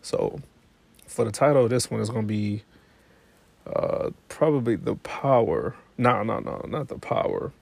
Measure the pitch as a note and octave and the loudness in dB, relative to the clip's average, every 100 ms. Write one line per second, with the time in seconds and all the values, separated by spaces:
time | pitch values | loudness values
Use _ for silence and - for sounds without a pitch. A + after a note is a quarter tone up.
0 | - - G#1+ - - _ _ _ _ _ | -6 -2 -2 -4 -14 _ _ _ _ _
1 | - - A2+ G#2+ C#3+ C#3+ A#2+ B2 - A2 | -16 -2 -2 2 4 6 4 2 -2 -4
2 | G#2+ A2 G#2+ G#2+ G#2 G#2 - _ _ _ | -2 -2 -2 -2 -2 -4 -8 _ _ _
3 | _ _ _ _ _ _ - - - - | _ _ _ _ _ _ -4 -2 -2 -2
4 | - - _ - D3+ D3 A#2 A2 - G#2 | -4 -6 _ 0 2 4 2 0 -2 -6
5 | - - C#3 B2+ A2+ E2 - - - - | -6 -4 4 4 4 2 -2 -8 -18 0
6 | B2 A#2+ G#2+ G#2+ - - - C#3+ C3+ - | 2 2 0 -4 -4 -8 -6 -6 -6 -10
7 | - - - - C#3+ - | -2 0 0 -2 -6 -10